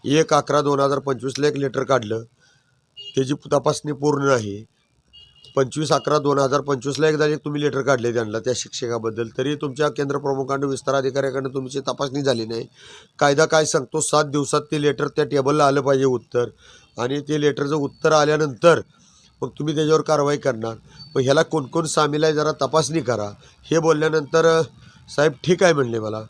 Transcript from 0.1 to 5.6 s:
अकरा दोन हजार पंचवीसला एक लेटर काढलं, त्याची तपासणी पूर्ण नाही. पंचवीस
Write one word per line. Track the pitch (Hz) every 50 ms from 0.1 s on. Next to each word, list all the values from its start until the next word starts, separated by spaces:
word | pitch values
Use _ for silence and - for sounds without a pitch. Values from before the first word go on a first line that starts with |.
| 139 156 160 160 156
अकरा | 147 139 - 139 147
दोन | 143 143 143 139
हजार | 139 139 143 135
पंचवीसला | 135 139 135 113 110 135 127 135 143 147
एक | 147
लेटर | 139 139 135 - 135
काढलं, | 110 - 135 127 110 104 110 113 117 _ _ _ _ _ _ _ _ _ _ _ _ _ _ - - - -
त्याची | 135 135 127 147 - _ -
तपासणी | 143 139 120 151 147 - - 147
पूर्ण | 147 - 143 151 143 139 139
नाही. | 139 131 120 107 101 98 104 113 _ _ _ _ _ _ _ _ _ _ - - _ _ _ - - _
पंचवीस | 139